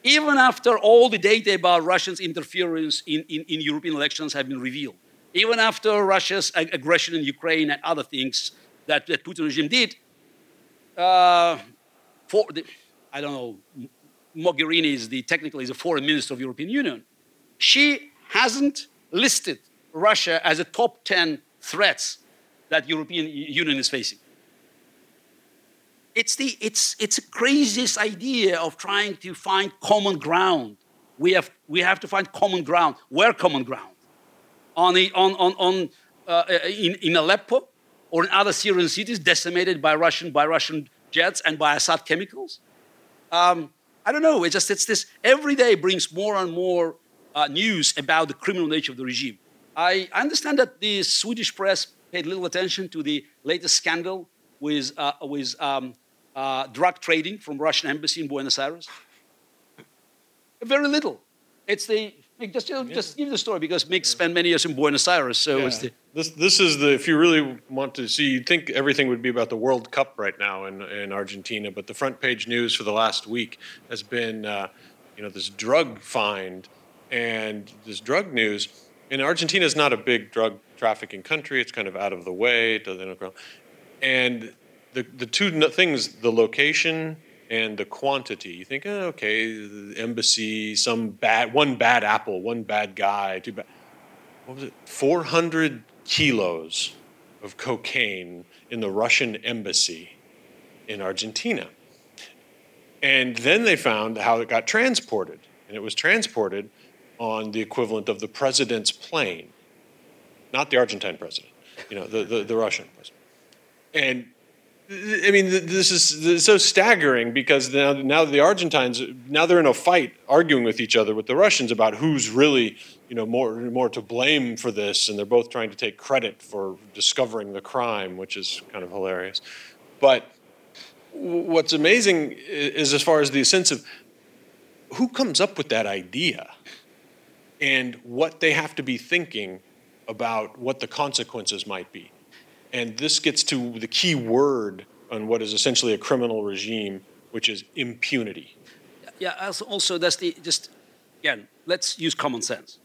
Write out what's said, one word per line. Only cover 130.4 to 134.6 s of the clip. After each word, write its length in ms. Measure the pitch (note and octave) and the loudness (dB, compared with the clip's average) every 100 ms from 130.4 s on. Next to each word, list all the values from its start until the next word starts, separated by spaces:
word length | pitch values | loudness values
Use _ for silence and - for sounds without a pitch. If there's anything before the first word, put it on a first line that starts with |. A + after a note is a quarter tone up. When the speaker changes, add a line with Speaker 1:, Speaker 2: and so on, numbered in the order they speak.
| _ _ _ - - _ _ | _ _ _ -20 -20 _ _
Speaker 2:
w-, 300 | D#4 F#3 E3+ | -10 -4 -2
what's 320 | E3 E3 D#3 | 2 2 2
amazing 580 | D#3+ D#3 A#3+ G3 E3+ C#3+ | 2 4 6 4 2 0
i-, 20 | |
is 600 | - C3 D#3 C#3+ - D3 | -8 -10 -4 -4 0 0
as 80 | C#3+ | 2
far 180 | E3 D#3 | 4 4
as 100 | C#3+ | 4
the 140 | C#3 | 2
sense 260 | B2+ F#3+ F3+ | 4 4 2
of 140 | B2+ - - _ _ _ _ _ _ | -2 -8 -20 _ _ _ _ _ _